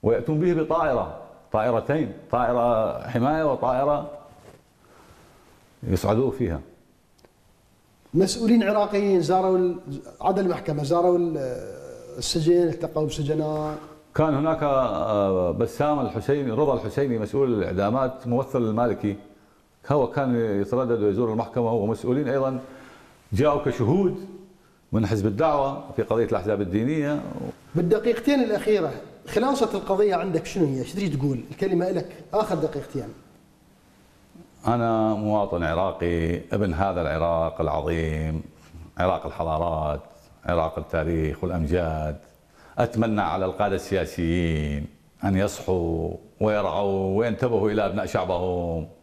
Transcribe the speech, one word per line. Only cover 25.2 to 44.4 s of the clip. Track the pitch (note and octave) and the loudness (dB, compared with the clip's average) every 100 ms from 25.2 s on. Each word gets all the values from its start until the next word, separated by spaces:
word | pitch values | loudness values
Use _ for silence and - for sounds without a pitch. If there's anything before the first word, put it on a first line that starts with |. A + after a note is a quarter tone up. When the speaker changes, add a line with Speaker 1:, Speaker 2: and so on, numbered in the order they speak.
| G#2 | 0
Speaker 1:
الدعوة | G2+ D#3+ D3 C#3 C#3 - - | 2 2 2 0 -4 -8 -4
في | |
قضية | G#2+ A2+ A2+ | 0 2 2
الأحزاب | G#2+ G2 G2+ | 0 0 -2
الدينية. | G2 G2 A#2+ D#3 C#3+ D3+ - - - - - E3 | 0 0 0 0 -2 -2 -6 -8 -10 -12 -6 -2
Speaker 2:
بالدقيقتين | F3 G#3+ A#3 A#3 - C#4+ | 2 2 2 0 2 2
الأخيرة، | A#3 G#3 G#3+ G#3 D#3+ - - - - | 2 0 2 2 2 -4 -14 -20 -2
خلاصة | G#3+ B3+ C4+ - | 0 2 2 0
القضية | G3+ - F#3+ G#3 F3 | 0 -2 2 4 2
عندك | F#3 E3 - | 0 -2 -2
شنو | G3+ D3+ | 0 0
هي؟ | C3+ B2 | 0 -4
شو | F3+ | -4
تريد | G3 C#3 | -2 0
تقول؟ | C#3 B2+ - | -2 -2 -6
الكلمة | - F#3+ F3+ F#3 | -4 0 0 0
لك، | F#3 - - - | -2 -6 -14 -4
آخر | G3+ G#3+ F3 | -2 0 0
دقيقتين. | D3+ C#3+ - C#3 A#2+ - - - _ _ _ _ _ _ _ _ _ - - - - | -2 -4 -8 -8 -8 -14 -20 -20 _ _ _ _ _ _ _ _ _ -20 -20 -8 -2
Speaker 1:
أنا | A#2+ A#2 A2+ A2 | 0 2 2 2
مواطن | G#2+ G#2+ G#2+ G2 F2 | 0 0 2 0 0
عراقي، | E2 E2 F#2+ - E2+ E2+ E2 F2 - | 0 0 0 0 0 2 0 -2 -2
ابن | G2+ G2+ | -2 0
هذا | D#2+ G2 F2 | 0 0 0
العراق | D#2+ D#2 E2+ E2 E2 - | -2 0 0 2 0 0
العظيم، | D#2+ D2+ D2+ E2 D#2+ D#2 D#2 D#2 - - - - - - | -2 0 -2 -2 -2 -2 -4 -4 -8 -18 -20 -20 -18 -2
عراق | F#2 F2 - | 0 0 -4
الحضارات، | - E2 D#2 E2+ D#2 D2+ D2 - - - - - | -6 -4 -2 -2 -2 -2 -4 -8 -20 -20 -12 -2
عراق | E2+ D#2+ D#2+ | 0 0 -4
التاريخ | D2+ E2 D#2 E2 D#2 D2 | -4 -2 0 0 -2 -2
والأمجاد. | F2+ F2 D2+ F2 E2 D#2 D2+ D2 - _ _ - - - | -4 -2 0 0 0 -4 -4 -8 -14 _ _ -20 -18 -2
أتمنى | A#2+ G#2+ A2+ G#2+ | -2 0 0 0
على | F2 F#2 F#2 | 0 0 -2
القادة | F2+ G#2 F#2+ | 0 0 0
السياسيين | - G2 E2+ - E2+ E2+ | -2 -2 -2 -2 0 0